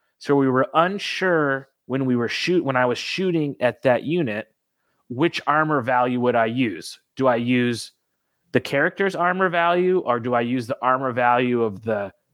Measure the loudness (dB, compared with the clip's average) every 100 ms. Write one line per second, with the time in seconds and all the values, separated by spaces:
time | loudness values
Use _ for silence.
0 | _ _ 0 2 2 2 2 2 0 -2
1 | -8 -4 0 0 0 -2 -8 _ -6 -2
2 | 0 0 0 -2 0 0 2 2 2 0
3 | -4 -4 0 0 -2 0 -2 2 2 2
4 | 0 -2 -2 -4 -10 _ _ _ _ _
5 | -10 -2 -2 0 0 2 2 0 0 2
6 | 2 2 2 2 2 0 -2 -4 -12 -18
7 | _ -2 0 0 2 2 0 -2 -8 _
8 | _ _ _ _ _ -2 0 0 0 0
9 | -2 0 -2 0 0 2 2 2 2 0
10 | 0 -2 0 -2 0 -2 -4 -2 0 0
11 | 0 0 2 2 2 0 -2 -4 -4 -4
12 | -6 -12 _